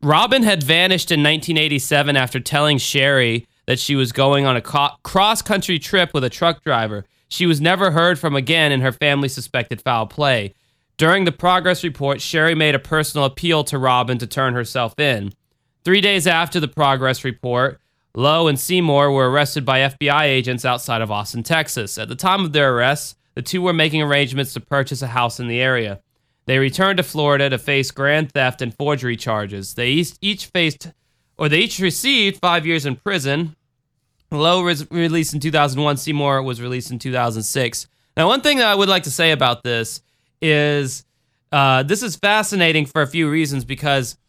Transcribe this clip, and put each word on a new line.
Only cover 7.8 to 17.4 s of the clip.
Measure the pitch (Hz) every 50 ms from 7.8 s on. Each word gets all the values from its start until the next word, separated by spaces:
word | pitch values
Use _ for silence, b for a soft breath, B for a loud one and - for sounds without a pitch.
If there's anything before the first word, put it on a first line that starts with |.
| 196 190 151
heard | 160 170 175 180 139
from | - 160 143
again, | 139 131 117 160 165 156 147 143
and | 131 127
her | 131 120
family | - - 147 143 139 143 135
suspected | 135 - 120 - _ 127 117 - 123 107
foul | - - 123 113 110
play. | 104 - - 147 143 131 117 104 98 - _ _ _ _ _ _ _ _ _
During | - 160 175 196 190
the | 170 160
progress | - - 175 185 185 170 185 180 175 -
report, | 175 139 - 143 139 139 107
Sherry | - - - 160 156 165 165
made | 160 156 151 143
a | 139
personal | - - - 156 151 151 - 147 139
appeal | 135 135 - - 175 165 156 147
to | - - 139
Robin | 127 131 127 123 123 117 127 120
to | 123
turn | 113 - - 135 131 120
herself | 123 120 113 - 131 120 110 - -
in. | 151 143 127 107 98 101 - _ _ _ _ _ _ _ _ _ _
Three | 170 185 202 196
days | 208 202 190 151
after | 180 170 165 170 165 - 180
the | 156 135
progress | - - 151 139 135 131 131 131 131 - -
report, | 135 120 -